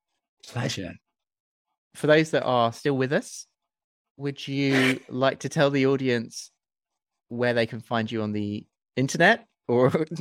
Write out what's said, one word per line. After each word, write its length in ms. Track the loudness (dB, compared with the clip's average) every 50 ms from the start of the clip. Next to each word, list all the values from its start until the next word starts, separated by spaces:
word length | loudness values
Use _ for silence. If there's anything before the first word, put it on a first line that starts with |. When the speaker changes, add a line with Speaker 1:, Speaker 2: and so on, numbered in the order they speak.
| _ _ _ _ _ _ _ _ -18
Speaker 1:
Pleasure. 500 | -12 -8 -6 -6 -6 -6 -8 -10 -12 -14 -16 _ _ _ _ _ _ _ _ _ _ _ _ _ _ _ _ _ _ -10
Speaker 2:
For 120 | -2 2
those 240 | 4 4 4 4 2
that 120 | 0 0
are 300 | 0 2 2 2 2 0
still 240 | -2 -2 -4 -2 0
with 160 | 0 0 0
us, 340 | 0 -2 -2 -6 -12 -18 -20 _ _ _ _ _ _ _ _ _ _ _ _ _ _
would 300 | -10 -8 -8 -8 -8 -8
you 540 | -6 -2 0 2 2 4 4 4 2 0 -2 -6
<laughs> 40 | -8
like 320 | -2 0 2 2 2 0
to 80 | -4 -4
tell 220 | 0 2 2 2
the 160 | 4 2 2
audience 640 | 2 2 2 0 0 0 0 -2 -6 -12 -18 -18 -20 _ _ _ _ _ _ _ _ _ _ _ _ _ _ _ -10
where 260 | -6 -2 -2 0 2
they 120 | 0 0
can 140 | -2 -4 -10
find 300 | -8 -4 -4 -2 -2 -2
you 120 | -4 -4
on 100 | -4 -4
the 340 | -4 -4 -6 -6 -8 -10 -12 _ _ _ _ _ _
internet 500 | -4 -2 -2 2 4 4 4 4 2 -2 _ _ _ _ 0
or, 240 | 2 4 4 4 2 0 -2 -4 -8 -10